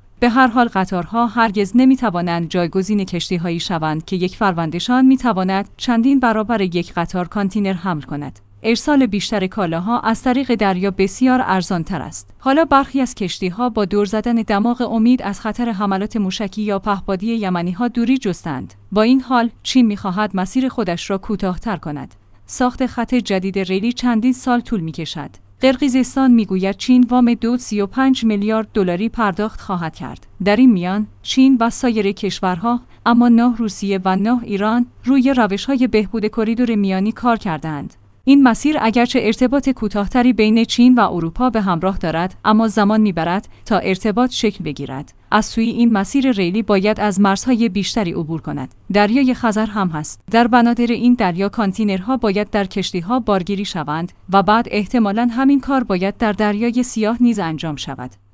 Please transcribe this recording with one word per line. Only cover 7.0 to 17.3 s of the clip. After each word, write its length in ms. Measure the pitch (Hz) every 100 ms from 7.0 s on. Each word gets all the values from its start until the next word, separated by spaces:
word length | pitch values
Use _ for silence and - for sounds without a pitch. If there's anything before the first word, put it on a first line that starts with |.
| 165 185 175
کانتینر 460 | 208 202 214 196
حمل 280 | 185 190 156
کند. 380 | - 147 139 - _ - -
ارسال 400 | 226 - 285 247
بیشتر 420 | 202 - 208 185
کالاها 520 | 220 180 165 185 240
از 220 | 220 226
طریق 320 | 262 247 262 233
دریا 360 | 202 180 196
بسیار 500 | 190 196 - 262 254
ارزان‌تر 580 | - 190 170 180 160 175
است. 280 | - - - -
حالا 260 | 262 277 330
برخی 360 | 277 269 277
از 140 | 247 -
کشتی‌ها 540 | 180 - 185 185 247
با 160 | 220 196
دور 200 | 208 208
زدن 300 | 220 240 233
دماغ 560 | 214 202 240 240 240
امید 300 | 226 233 254
از 200 | 196 196
خطر 280 | 220 214 233
حملات 480 | 196 208 190 214 226
موشکی 440 | 190 190 202 214
یا 180 | 214 196
پهپادی 560 | 214 196 185 190 214